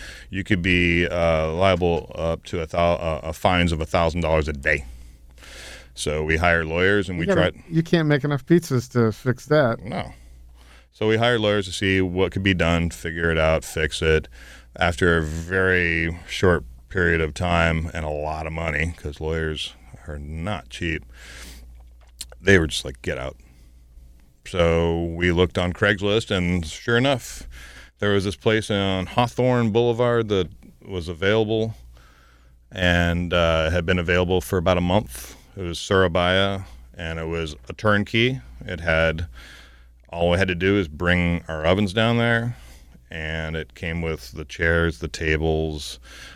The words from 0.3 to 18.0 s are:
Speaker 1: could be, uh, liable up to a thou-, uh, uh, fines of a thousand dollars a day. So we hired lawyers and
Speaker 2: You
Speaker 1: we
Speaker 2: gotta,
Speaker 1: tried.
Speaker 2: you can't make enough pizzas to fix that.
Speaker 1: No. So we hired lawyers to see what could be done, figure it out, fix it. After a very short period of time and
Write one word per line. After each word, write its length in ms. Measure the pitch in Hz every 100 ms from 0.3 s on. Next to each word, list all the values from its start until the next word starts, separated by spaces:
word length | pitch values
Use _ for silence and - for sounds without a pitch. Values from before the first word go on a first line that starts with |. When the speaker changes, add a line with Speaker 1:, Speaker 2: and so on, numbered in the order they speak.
| 95 92
Speaker 1:
could 160 | 98
be, 460 | 90 90 87 85 87
uh, 440 | 87 85 80 80
liable 580 | 82 95 87 87 85 - -
up 280 | 82 80 -
to 160 | 90
a 40 | 80
thou-, 280 | 87 85 85
uh, 240 | 82 76
uh, 80 | 80
fines 400 | 80 98 90 87
of 80 | 80
a 40 | 78
thousand 360 | 90 82 87
dollars 260 | 80 80 76
a 60 |
day. 320 | 71 76 76 - - - - - - - - - - -
So 300 | - 76 76
we 140 | 78 80
hired 300 | 87 85 80
lawyers 420 | 85 92 104 92
and 80 | 87
Speaker 2:
You 40 |
Speaker 1:
we 40 | 85
Speaker 2:
gotta, 260 | 95 90
Speaker 1:
tried. 120 | - -
Speaker 2:
you 140 | 160
can't 240 | 165 170 151
make 160 | 147
enough 220 | 147 139 -
pizzas 440 | 170 165 127 -
to 180 | 120 113
fix 340 | 107 127 120 -
that. 360 | 151 123 113
Speaker 1:
No. 300 | 98 170 - - - - - - - - -
So 140 | - 110
we 100 | 110
hired 240 | 120 120
lawyers 240 | 104 104 95
to 80 |
see 260 | - 98 95
what 300 | 92 90 90
could 120 | 95
be 100 | 98
done, 360 | 90 85 85 85
figure 380 | - 85 82 85
it 80 | 80
out, 260 | 80 80 -
fix 360 | 82 78 -
it. 260 | 82 80 - - - - - -
After 400 | 87 85 90 82
a 40 |
very 960 | 78 82 82 95 92 90 85 82 82 85 -
short 340 | - 95 82 - - -
period 320 | 98 87 82
of 140 | 78
time 560 | - 90 85 82 80 82
and 120 | 82